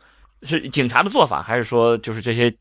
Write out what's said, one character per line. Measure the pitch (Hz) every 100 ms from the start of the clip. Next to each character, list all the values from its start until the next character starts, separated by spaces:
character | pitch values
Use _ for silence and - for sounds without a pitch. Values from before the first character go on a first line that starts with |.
| _ _ _ _
是 | 143 160 131
警 | 147 123
察 | 123
的 | 196
做 | 254 143
法， | 73
还 | 85 120
是 |
说 | 110 120 117 117
就 | 113
是 | 110
这 | 117
些 | 113 120 -